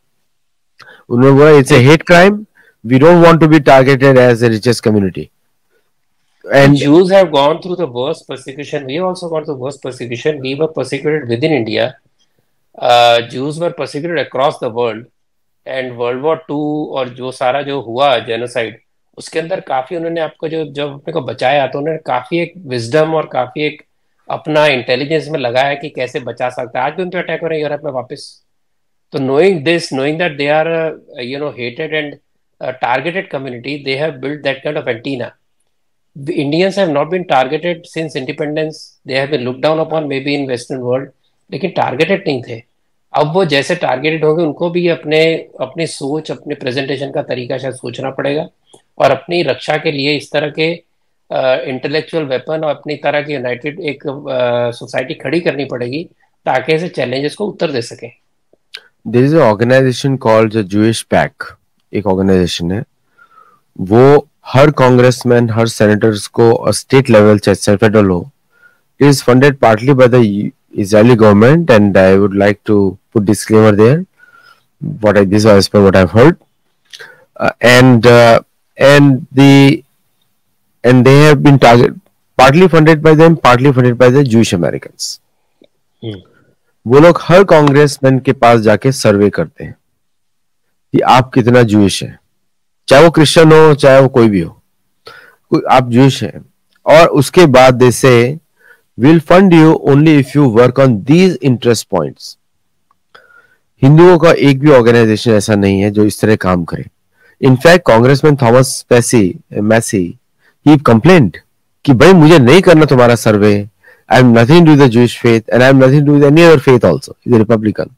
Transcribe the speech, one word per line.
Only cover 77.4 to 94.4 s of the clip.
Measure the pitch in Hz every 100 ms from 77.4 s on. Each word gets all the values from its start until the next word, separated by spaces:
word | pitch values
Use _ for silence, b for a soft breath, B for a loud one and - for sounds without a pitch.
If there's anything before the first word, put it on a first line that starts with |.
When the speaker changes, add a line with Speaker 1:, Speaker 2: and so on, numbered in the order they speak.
Speaker 1:
uh, | - -
and, | 117 123 131 120 120
uh, | 120 117 113 - _ _ -
and | 135 143 143 131 - 131
the, | 139 139 139 156 _ _ _ _ _ _ _ _ _ _ 117
and | 127 123
they | 139 151
have | 143 147
been | 143
target, | 127 120 - - _ _ _ -
partly | 131 151 185
funded | 165 156 160
by | 156 156
them, | 165 160
partly | 123 123 139
funded | 127 123
by | 120 127
the | 131
Jewish | 139 113 110
Americans। | 92 71 67 - - - - _ _ _ _ _ _ _ _
Speaker 2:
हम्म। | 117 98 _ _ _ _ _ _ 110
Speaker 1:
वो | 135
लोग | 170 -
हर | - 175
कांग्रेसमैन | 185 160 147 139 147 - 135 131
के | 131
पास | 110 117 117
जाके | 107 104 135
सर्वे | 135 113 101 101
करते | - 82 _
हैं | - - _ _ _ _ _ _ _ _ _ _ _
कि | -
आप | - 120 123
कितना | 135 110 123
ज्यूइश | 117 104 98 -
है, | - - _ _ _ _ _ _ -
चाहे | 131
वो | 165
क्रिश्चियन | 160 147 170 160
हो, | 156 156
चाहे | 139 139 135
वो | 131
कोई | 131 113
भी | 98